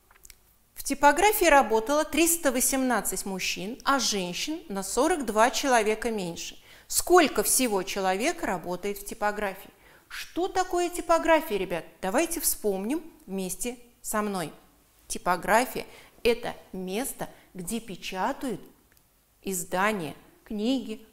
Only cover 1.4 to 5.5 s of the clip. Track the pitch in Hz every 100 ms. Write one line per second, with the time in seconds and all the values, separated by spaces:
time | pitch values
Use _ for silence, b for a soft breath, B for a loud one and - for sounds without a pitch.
1.4 | 339 285 220 220 220 294 302 302 339 339
2.4 | 285 247 - 269 262 226 - 190 208 190
3.4 | - - 185 254 - 277 220 202 180 175
4.4 | - 320 - 196 196 - 311 349 240 214
5.4 | 240